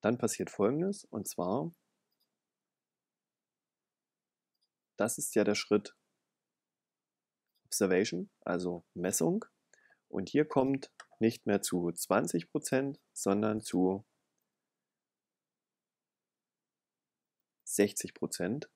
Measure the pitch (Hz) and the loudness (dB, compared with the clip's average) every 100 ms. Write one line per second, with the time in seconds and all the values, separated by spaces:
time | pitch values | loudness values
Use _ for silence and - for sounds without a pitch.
0 | 104 120 117 - - - 101 143 185 202 | 2 0 -2 -2 -6 2 2 2 -2 -4
1 | - - 95 - 90 110 165 170 _ _ | -8 -10 -8 -4 -2 -2 -4 -10 _ _
2 | _ _ _ _ _ _ _ _ _ _ | _ _ _ _ _ _ _ _ _ _
3 | _ _ _ _ _ _ _ _ _ _ | _ _ _ _ _ _ _ _ _ _
4 | _ _ _ _ _ _ _ _ _ _ | _ _ _ _ _ _ _ _ _ _
5 | 107 - 151 - 104 104 - 104 104 - | -2 -2 0 2 4 2 2 0 0 -20
6 | _ _ _ _ _ _ _ _ _ _ | _ _ _ _ _ _ _ _ _ _
7 | _ _ _ _ _ _ _ - 98 92 | _ _ _ _ _ _ _ 0 4 4
8 | 107 175 202 _ - 87 180 175 - - | 2 -2 -8 _ -4 -2 -2 -6 -8 -4
9 | 90 - 165 190 - _ _ _ _ _ | -2 0 0 0 -4 _ _ _ _ _
10 | _ - 95 139 151 - 131 135 - _ | _ -8 -2 2 2 2 2 0 -4 _
11 | - _ 110 113 - 101 - 90 87 85 | -20 _ 0 0 0 0 2 -2 -2 -4
12 | - 98 160 85 165 151 - 131 139 139 | 0 2 2 -4 -4 -6 -2 -2 -2 -6
13 | _ - - 98 107 110 - - 92 98 | _ -6 0 0 2 -2 -2 0 2 0
14 | - _ _ _ _ _ _ _ _ _ | -6 _ _ _ _ _ _ _ _ _
15 | _ _ _ _ _ _ _ _ _ _ | _ _ _ _ _ _ _ _ _ _
16 | _ _ _ _ _ _ _ _ _ _ | _ _ _ _ _ _ _ _ _ _
17 | _ _ _ _ _ _ - - 104 - | _ _ _ _ _ _ -8 2 2 2
18 | 92 - - - 90 127 165 | -10 -8 -8 -4 -4 -4 -8